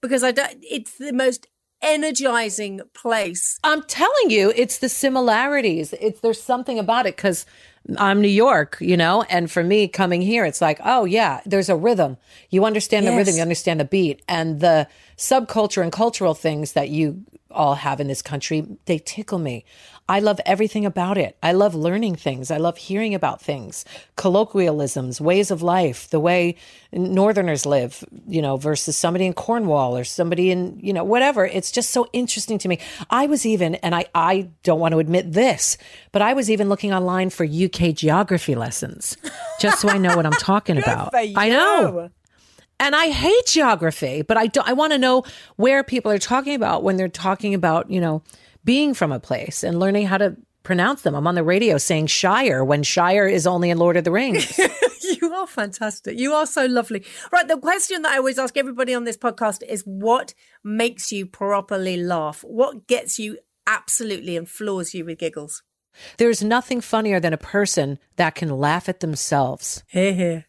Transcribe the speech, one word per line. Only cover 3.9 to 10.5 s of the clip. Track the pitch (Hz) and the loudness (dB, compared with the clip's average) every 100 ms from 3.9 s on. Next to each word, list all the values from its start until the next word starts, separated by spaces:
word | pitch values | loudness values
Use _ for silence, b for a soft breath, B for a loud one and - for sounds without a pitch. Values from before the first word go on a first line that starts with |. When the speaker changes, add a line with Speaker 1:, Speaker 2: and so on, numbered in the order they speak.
| - 349 571 415 | 0 2 4 4
Speaker 2:
you, | 220 196 226 | 4 4 4
it's | 247 - | 0 0
the | 262 | -4
similarities. | - 277 262 247 220 269 285 220 165 151 | 0 0 2 2 2 2 0 0 -2 -4
It's, | - 214 214 | -4 -4 -2
there's | 226 226 | -2 -2
something | - 247 254 240 | -2 -4 -2 -4
about | 196 233 233 | 0 0 0
it | - | 0
'cause | 202 170 - b b b - - | -2 -2 -6 b b b -10 0
I'm | 202 202 | 2 4
New | 208 | 4
York, | 202 247 208 147 - | 6 6 4 0 -4
you | 175 180 | 0 2
know, | 165 196 226 | 4 2 2
and | 180 170 | 0 0
for | - | -2
me | 170 208 196 | 2 2 2
coming | - 185 175 | 0 0 2
here, | 185 233 | 0 0
it's | 185 | 0